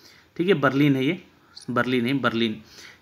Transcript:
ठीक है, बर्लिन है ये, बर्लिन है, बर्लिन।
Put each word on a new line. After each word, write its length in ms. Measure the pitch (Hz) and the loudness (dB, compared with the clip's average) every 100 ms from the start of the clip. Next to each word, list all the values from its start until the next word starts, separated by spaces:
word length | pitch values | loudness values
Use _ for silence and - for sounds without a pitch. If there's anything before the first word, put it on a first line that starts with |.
| - - _ - | -20 -20 _ -4
ठीक 120 | 175 | 0
है, 60 | |
बर्लिन 420 | 160 139 139 147 131 | 2 2 2 2 2
है 80 | |
ये, 180 | 135 185 - _ _ - - | 0 -4 -10 _ _ -18 -6
बर्लिन 360 | 123 123 127 117 | -4 0 0 0
है, 80 | |
बर्लिन। 480 | 139 117 113 113 107 - - - - | -2 -2 0 -2 -4 -14 -20 -20 -20